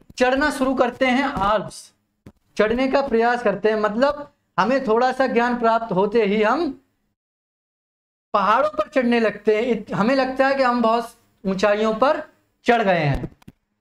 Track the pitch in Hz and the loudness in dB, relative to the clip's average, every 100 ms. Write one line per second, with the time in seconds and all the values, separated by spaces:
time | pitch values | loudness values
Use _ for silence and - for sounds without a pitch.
0 | - - 254 262 294 285 262 269 240 - | -18 -2 0 2 -2 -2 -2 0 0 0
1 | 262 262 269 269 202 214 143 - - _ | 0 0 -2 -2 0 0 -4 -14 -20 _
2 | _ _ - - _ - 214 240 269 277 | _ _ -20 -20 _ -2 0 0 0 0
3 | 277 226 233 240 220 190 214 214 208 214 | 0 2 2 0 -2 0 0 0 -2 0
4 | 277 294 285 _ _ - 208 262 208 220 | 0 -2 -10 _ _ -2 0 0 2 2
5 | 254 254 262 220 240 233 226 226 226 185 | 2 0 0 0 0 0 0 0 0 0
6 | 208 233 202 214 208 285 320 - _ _ | 0 2 2 2 0 0 -2 -6 _ _
7 | _ _ _ _ _ _ _ _ _ _ | _ _ _ _ _ _ _ _ _ _
8 | _ _ _ 214 196 233 605 605 605 269 | _ _ _ -2 2 2 0 -4 -4 -2
9 | 240 233 214 208 214 214 254 226 - 180 | 0 0 0 0 0 0 0 -4 -4 -2
10 | 220 269 262 262 269 277 254 247 226 233 | 0 0 -2 0 0 2 0 2 0 0
11 | 226 - _ _ 190 190 208 208 220 214 | -4 -14 _ _ -6 -2 0 0 0 0
12 | 269 311 - _ _ _ - 233 196 170 | 0 0 -6 _ _ _ 0 2 2 2
13 | 147 131 160 - - - _ _ | 0 -2 -6 -14 -20 -20 _ _